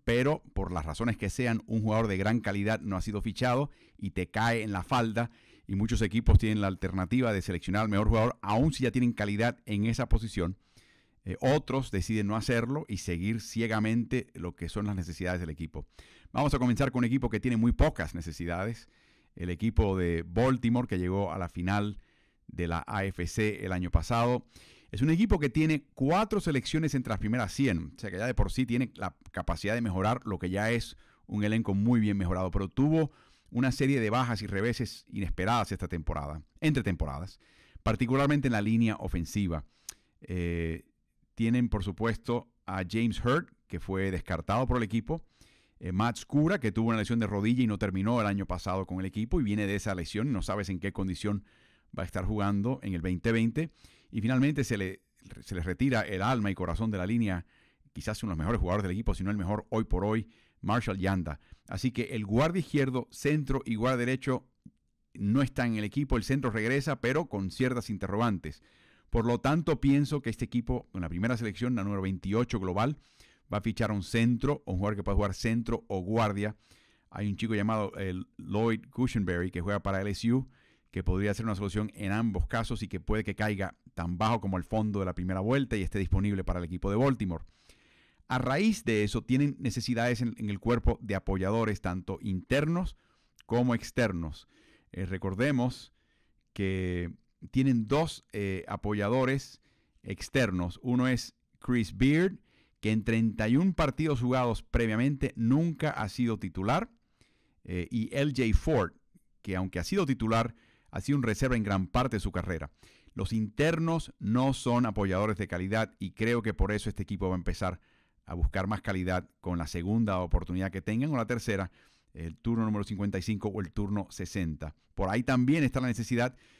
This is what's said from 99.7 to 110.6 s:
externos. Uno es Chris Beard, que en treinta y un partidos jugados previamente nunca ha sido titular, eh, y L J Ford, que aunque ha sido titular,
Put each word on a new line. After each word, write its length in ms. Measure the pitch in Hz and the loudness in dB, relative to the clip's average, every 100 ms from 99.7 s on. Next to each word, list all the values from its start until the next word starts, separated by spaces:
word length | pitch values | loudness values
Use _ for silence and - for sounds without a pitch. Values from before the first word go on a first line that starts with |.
| _ _ _ | _ _ _
externos. 760 | - 98 - 135 113 92 87 - | -12 -10 -2 2 2 0 -2 -4
Uno 260 | 123 123 127 | -2 2 2
es 260 | 123 - _ _ _ | 0 -4 _ _ _
Chris 380 | - 123 110 95 | 0 0 0 2
Beard, 400 | 131 151 190 - _ _ _ _ | 4 6 2 -2 _ _ _ _
que 100 | 107 | 0
en 120 | 110 | 0
treinta 440 | 104 113 113 107 107 | 2 2 2 2 2
y 100 | 131 | 4
un 180 | 190 165 | 4 2
partidos 460 | 151 - 156 127 | 0 2 0 0
jugados 420 | 123 127 120 107 | 2 2 2 -2
previamente 680 | - 117 113 110 135 139 147 - | -2 0 2 2 2 0 -4 0
nunca 560 | 117 139 170 147 156 | 2 4 2 0 -2
ha 180 | - 107 | -2 -4
sido 300 | - 120 107 | -2 -2 0
titular, 500 | 95 92 98 156 233 _ _ _ _ _ _ _ | -4 -4 0 0 -2 _ _ _ _ _ _ _
eh, 240 | - 90 85 | -8 -6 -4
y 180 | 120 113 | -4 -2
L 220 | 135 147 131 | -2 -2 0
J 220 | 117 101 | 2 2
Ford, 360 | - 139 87 - _ _ _ _ | 2 0 0 -4 _ _ _ _
que 120 | - 92 | -6 -4
aunque 220 | 92 90 | -4 -4
ha 60 | |
sido 240 | 85 98 135 | -2 -2 0
titular, 480 | 127 113 113 117 - | 0 2 2 0 -6